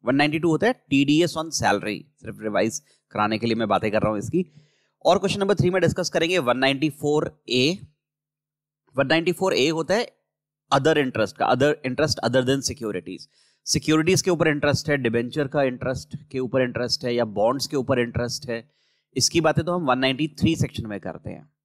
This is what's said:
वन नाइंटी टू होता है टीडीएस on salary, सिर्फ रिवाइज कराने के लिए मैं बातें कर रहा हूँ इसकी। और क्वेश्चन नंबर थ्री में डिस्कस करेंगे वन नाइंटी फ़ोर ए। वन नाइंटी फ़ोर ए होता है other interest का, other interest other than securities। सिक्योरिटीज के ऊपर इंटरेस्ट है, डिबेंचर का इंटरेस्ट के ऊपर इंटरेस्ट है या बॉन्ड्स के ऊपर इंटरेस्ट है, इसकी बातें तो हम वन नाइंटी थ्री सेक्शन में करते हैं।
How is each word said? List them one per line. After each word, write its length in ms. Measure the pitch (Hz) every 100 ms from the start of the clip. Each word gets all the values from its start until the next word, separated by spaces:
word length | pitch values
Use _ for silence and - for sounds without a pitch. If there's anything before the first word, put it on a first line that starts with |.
वन 120 | 110 139
नाइंटी 240 | 151 160
टू 100 | 165
होता 180 | 156 214
है 60 | 254 _
टीडीएस 480 | 139 139 156 170 160
on 180 | 160 -
salary, 420 | 107 101 107 104 - _
सिर्फ 260 | 110 104
रिवाइज 400 | 107 98 110 - _ _ _ 104
कराने 220 | 107 107
के 100 | 117
लिए 80 | 113
मैं 120 | 110
बातें 240 | 98 110
कर 100 | 107
रहा 100 | 104
हूँ 80 | 104
इसकी। 260 | 113 170 180 - _ _ _ _ 147
और 120 | 185
क्वेश्चन 200 | 185 202
नंबर 160 | 196 196
थ्री 140 | 165
में 100 | 190
डिस्कस 280 | 165 - 175
करेंगे 280 | 170 165 180
वन 180 | 123 123
नाइंटी 320 | 135 135 151
फ़ोर 380 | - 147 151 160 _ -
ए। 280 | 127 135 190 - _ _ _ _ _ _ _ _ _ _ 127
वन 120 | 135
नाइंटी 240 | 160 165
फ़ोर 220 | 165 190
ए 140 | 110 139
होता 260 | 160 160 208
है 100 | 240 _ _ _ _ _ _
other 220 | 139 139 -
interest 400 | 131 - 104 -
का, 100 | -
other 240 | 123 143 147 131
interest 340 | 123 151 - -
other 180 | 131
than 180 | 123 139 -
securities। 580 | 117 113 92 82 90 - _ _ _ -
सिक्योरिटीज 540 | 151 - 156 160 180
के 100 | 190
ऊपर 160 | 165 156
इंटरेस्ट 420 | 147 147 135 -
है, 80 | 143
डिबेंचर 500 | 123 117 120 156 139
का 160 | 147
इंटरेस्ट 520 | 135 123 127 131 - - -
के 80 | 131
ऊपर 220 | 127 131
इंटरेस्ट 420 | 123 117 120 - 123
है 80 | 120
या 100 | 113
बॉन्ड्स 340 | 101 139 135 -
के 100 | 143
ऊपर 220 | 123 127
इंटरेस्ट 480 | 120 117 120 - -
है, 140 | 117 - _ _ _ _ 135
इसकी 260 | - 170
बातें 220 | 160 151 170
तो 80 |
हम 140 | 175 147
वन 120 | 127
नाइंटी 280 | 135 131 151 -
थ्री 160 | 160 160
सेक्शन 320 | - - 113
में 120 | 101
करते 300 | 92 87 101
हैं। 200 | 87 - _